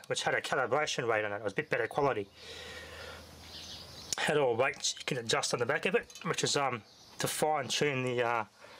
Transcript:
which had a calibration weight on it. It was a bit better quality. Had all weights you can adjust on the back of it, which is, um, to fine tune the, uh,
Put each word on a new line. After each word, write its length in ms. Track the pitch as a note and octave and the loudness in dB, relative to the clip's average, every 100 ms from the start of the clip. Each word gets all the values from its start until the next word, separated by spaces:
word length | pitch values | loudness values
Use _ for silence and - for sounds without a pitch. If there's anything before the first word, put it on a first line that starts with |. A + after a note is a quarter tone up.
| - | -2
which 160 | B2+ | -2
had 100 | - | 2
a 60 | A#2+ | 0
calibration 640 | - D#3 A#2+ C3+ D3+ - A#2+ | 2 2 4 2 2 0 2
weight 180 | A2 | 2
on 80 | G#2+ | 2
it. 40 | G2+ | -2
It 80 | |
was 80 | G#2+ | -2
a 40 | - | -2
bit 140 | - | 0
better 160 | B2+ A2+ | 0 0
quality. 420 | - C#3+ A2 G2+ - - - - - - - - - - - - - - - - - - - | 2 2 2 -4 -10 -16 -14 -12 -14 -14 -14 -14 -14 -18 -18 -16 -14 -14 -14 -14 -16 -8 -2
Had 180 | - D3+ | 2 4
all 200 | C3+ A2+ | 4 4
weights 400 | C3+ C#3 - - | 2 2 -2 -2
you 60 | |
can 140 | - C#3 | -4 -4
adjust 360 | A2+ D3 - | 2 2 2
on 60 | C3+ | 0
the 60 | A#2+ | 2
back 200 | D#3 G3+ | 2 2
of 80 | |
it, 180 | G#3+ - - | 0 0 -6
which 180 | - C#3+ | -4 0
is, 140 | B2+ C#3+ | 2 2
um, 260 | C3+ A#2+ - - - - | 2 -2 -8 -20 -18 -6
to 80 | C3 | -4
fine 400 | - D#3 D3+ A#2 | 2 2 2 0
tune 340 | - D3 C3 | 2 2 2
the, 220 | B2+ B2 | 0 2
uh, 200 | A#2 A#2 A2 - - | 2 2 -2 -10 -20